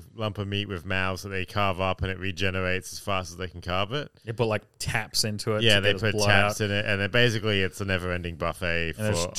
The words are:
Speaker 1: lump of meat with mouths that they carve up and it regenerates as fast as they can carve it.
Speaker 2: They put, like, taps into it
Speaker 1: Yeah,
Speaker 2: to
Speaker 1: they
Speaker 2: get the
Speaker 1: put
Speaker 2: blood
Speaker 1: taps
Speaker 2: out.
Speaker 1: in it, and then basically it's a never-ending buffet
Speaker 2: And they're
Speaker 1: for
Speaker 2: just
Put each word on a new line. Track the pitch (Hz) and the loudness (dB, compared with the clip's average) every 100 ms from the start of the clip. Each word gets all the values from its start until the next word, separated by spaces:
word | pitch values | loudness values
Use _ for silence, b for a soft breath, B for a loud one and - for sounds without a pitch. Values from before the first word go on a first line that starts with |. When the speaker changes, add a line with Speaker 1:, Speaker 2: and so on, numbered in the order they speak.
| 85 | -10
Speaker 1:
lump | - 107 101 | -6 -4 -4
of | 101 | -4
meat | 101 101 | -2 -4
with | 92 85 | -6 -2
mouths | 95 95 92 | 0 0 -2
that | 98 | -6
they | 95 90 | -6 -4
carve | 107 101 90 | 0 0 2
up | 92 92 | -2 0
and | 92 | -4
it | 92 | -4
regenerates | 92 90 95 92 92 92 92 | -6 -2 -2 0 0 -2 -4
as | - | -10
fast | - 95 90 | -4 -2 -4
as | 87 | -8
they | 92 | -10
can | 90 | -8
carve | 85 90 101 | -4 -2 0
it. | 139 139 - | -4 -8 -12
Speaker 2:
They | 110 | -12
put, | 110 113 | -2 0
like, | 107 - _ | 0 -4 _
taps | - 117 107 - | -4 -4 -2 -2
into | 110 104 - 107 | 0 -2 -2 2
it | |
Speaker 1:
Yeah, | 117 101 | 6 6
Speaker 2:
to | |
Speaker 1:
they | 98 | 4
Speaker 2:
get | 101 | 2
the | 110 | 2
Speaker 1:
put | 101 | 2
Speaker 2:
blood | 104 | 6
Speaker 1:
taps | 98 104 104 | 6 6 2
Speaker 2:
out. | 104 | 0
Speaker 1:
in | |
it, | 101 107 | 0 0
and | 98 | 0
then | 98 | 2
basically | 117 120 110 107 101 | 4 4 4 0 2
it's | 92 - | 0 -2
a | 98 | -2
never-ending | 92 90 90 85 82 | 0 0 -2 -4 -2
buffet | 85 80 90 85 82 80 | -4 -2 -2 0 -2 -2
Speaker 2:
And | 107 | 0
they're | |
Speaker 1:
for | 98 | 0
Speaker 2:
just | 87 | 0